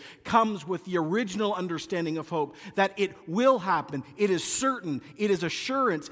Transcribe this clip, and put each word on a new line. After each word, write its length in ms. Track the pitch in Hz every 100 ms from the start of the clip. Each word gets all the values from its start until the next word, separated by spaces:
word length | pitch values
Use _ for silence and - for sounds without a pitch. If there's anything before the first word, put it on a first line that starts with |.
| - -
comes 440 | - 220 226 202 147
with 180 | 175 -
the 140 | 175
original 520 | 160 208 214 196 208
understanding 640 | 185 180 160 - 180 165 160
of 120 | 143
hope, 260 | 165 147 - 196 -
that 180 | 196 202
it 160 | 190 - -
will 300 | 185 262 247
happen, 460 | 190 165 143 143 - -
it 120 | 208
is 140 | 175
certain, 580 | - - 269 247 180 131 - -
it 140 | 208
is 100 | 180
assurance. 720 | 165 - - 269 262 156 -